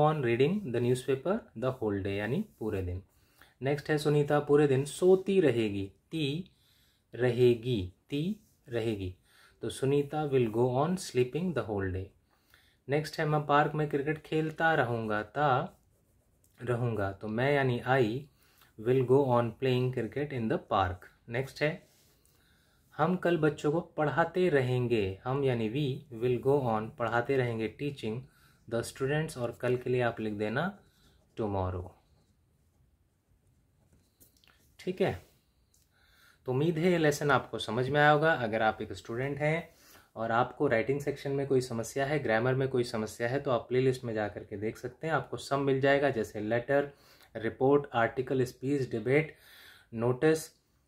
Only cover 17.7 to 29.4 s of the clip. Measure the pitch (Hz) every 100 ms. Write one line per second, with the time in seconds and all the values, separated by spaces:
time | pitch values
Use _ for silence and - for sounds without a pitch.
17.7 | 120 123 135 110 123 151 _ _ _ _
18.7 | - 110 131 123 135 135 120 117 107 131
19.7 | 127 127 127 110 131 147 131 110 180 -
20.7 | 107 92 90 - _ - 117 131 - 147
21.7 | 180 - _ _ _ _ _ _ _ _
22.7 | _ _ - 160 180 170 175 156 151 151
23.7 | 160 - - 151 135 165 185 180 143 123
24.7 | 127 120 117 95 95 127 139 135 120 110
25.7 | 131 143 131 - 113 123 123 131 143 123
26.7 | 110 110 - 117 120 120 135 120 113 110
27.7 | - 143 143 113 117 131 _ _ _ -
28.7 | 117 - - 135 151 156 131